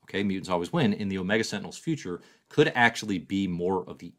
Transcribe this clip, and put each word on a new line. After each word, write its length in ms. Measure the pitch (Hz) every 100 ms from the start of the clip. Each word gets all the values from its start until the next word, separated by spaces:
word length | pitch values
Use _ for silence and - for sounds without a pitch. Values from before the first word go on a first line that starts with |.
okay, 180 | - 95
mutants 280 | 101 95 85
always 220 | 87 87
win, 200 | 170 117
"in 160 | 101 101
the 100 | 95
Omega 260 | 92 110
Sentinel's 340 | 110 101 90 -
future 420 | 165 147 - 85 - _ _
could 240 | - 143
actually 440 | 127 117 - 107 95
be 280 | - 98 98
more 420 | 85 87 92 90
of 100 | 80
the 140 | 87